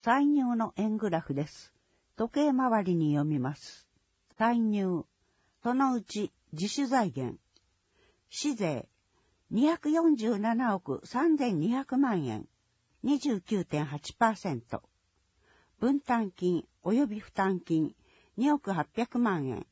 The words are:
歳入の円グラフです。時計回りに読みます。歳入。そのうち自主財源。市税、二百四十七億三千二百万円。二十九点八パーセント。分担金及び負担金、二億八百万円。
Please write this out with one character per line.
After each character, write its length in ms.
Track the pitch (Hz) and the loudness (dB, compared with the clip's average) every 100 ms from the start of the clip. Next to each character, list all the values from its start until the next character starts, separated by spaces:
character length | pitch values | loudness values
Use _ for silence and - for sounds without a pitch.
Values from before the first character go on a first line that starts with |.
歳 240 | - 254 285 | 2 4 4
入 280 | 294 254 233 | 2 2 0
の 180 | 226 - | -2 -2
円 220 | 220 214 | -2 0
グ 120 | 208 | 0
ラ 120 | 165 | -2
フ 120 | - | -2
で 140 | 139 151 | -4 -6
す。 260 | - - _ _ _ _ - | -10 -20 _ _ _ _ -6
時 180 | 226 | -4
計 200 | 294 294 | 2 2
回 300 | 262 262 220 | 2 2 0
り 120 | 190 175 | 2 2
に 180 | 156 | 2
読 140 | 147 147 | 2 0
み 120 | 151 | -2
ま 160 | 127 147 | -2 -6
す。 320 | - - _ _ _ _ _ _ | -14 -20 _ _ _ _ _ _
歳 220 | 226 240 | 0 2
入。 460 | 220 208 190 175 - _ _ _ _ _ | 0 0 0 -2 -4 _ _ _ _ _
そ 100 | 240 | -4
の 200 | 254 269 | 0 0
う 80 | 247 | 0
ち 320 | 190 208 208 _ _ | -4 -8 -8 _ _
自 160 | 151 202 | -6 -4
主 200 | - 269 | -2 0
財 260 | 254 202 131 | 2 0 -2
源。 240 | 127 - _ _ _ _ _ _ _ _ _ | -8 -8 _ _ _ _ _ _ _ _ _
市 260 | - 294 233 | -8 -6 -2
税、 340 | 180 131 - _ _ _ _ _ _ | -2 -2 -8 _ _ _ _ _ _
二 180 | 208 294 | 2 2
百 220 | 330 294 | 2 0
四 260 | 320 330 285 | 2 4 4
十 220 | 220 208 | 2 0
七 380 | 214 233 254 196 | 0 0 0 -2
億 260 | - 131 - | -4 -8 -6
三 320 | 240 330 302 | 0 2 2
千 220 | 247 175 | 2 0
二 100 | 165 | 0
百 260 | 247 269 254 | -2 -2 0
万 280 | 277 196 135 | 2 0 -2
円。 220 | 107 - _ _ _ _ _ | -6 -10 _ _ _ _ _
二 160 | 240 285 | -2 0
十 220 | 294 214 | 0 -2
九 240 | - 208 | -2 -4
点 220 | 170 147 147 | -2 -4 -4
八 280 | 147 - | -6 -10
パ 180 | - 220 | 0 0
ー 40 | 214 | 0
セ 180 | 196 | -4
ン 80 | 131 | -6
ト。 220 | - - _ _ _ _ _ _ _ _ _ _ | -6 -12 _ _ _ _ _ _ _ _ _ _
分 200 | 233 277 | 0 0
担 320 | - 240 208 | 0 0 0
金 340 | - 180 170 - _ | -2 0 0 -4 _
及 240 | 175 226 285 | 0 2 0
び 120 | 208 | -2
負 120 | - | -10
担 280 | - 190 185 | -2 0 0
金、 360 | - 160 151 - _ _ _ - | 0 0 0 -4 _ _ _ -2
二 160 | 269 | 2
億 220 | 294 - | 2 0
八 140 | 180 147 | -4 -4
百 260 | - 240 247 | -4 -4 0
万 280 | 240 175 135 | 0 0 -2
円。 180 | 117 - | -6 -10